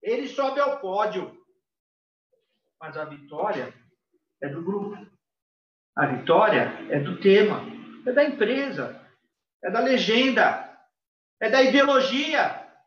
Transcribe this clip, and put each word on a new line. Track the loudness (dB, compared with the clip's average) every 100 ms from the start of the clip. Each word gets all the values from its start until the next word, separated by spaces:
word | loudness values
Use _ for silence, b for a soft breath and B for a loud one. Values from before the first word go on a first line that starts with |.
Ele | -2 -4 -4
sobe | -4 -4 0
ao | -2 -2
pódio. | -6 -2 -2 -4 -8 -14 _ _ _ _ _ _ _ _ _ _ _ _ _ _
Mas | -14 -12
a |
vitória | -12 -12 -16 -6 -4 -4 -8 -14 _ _ _ _ _ _
é | -8
do | -6
grupo. | -4 -4 -6 -10 -18 _ _ _ _ _ _ _ _
A | -2 -2
vitória | -2 2 4 4 2 0 -6 -6
é | -4
do | -4 0
tema, | 6 6 6 0 -8 -16 -18 -10 -2
é |
da | 2
empresa, | 2 2 -2 0 -4 -6 -10 -12 -20 _ _ _ _ _
é | -6
da | -2
legenda, | 2 2 2 2 2 4 2 0 -8 -18 _ _ _ _ _ _
é | 0
da | 4
ideologia. | 4 6 4 4 2 -2 -2 0 -2 -4 -16 _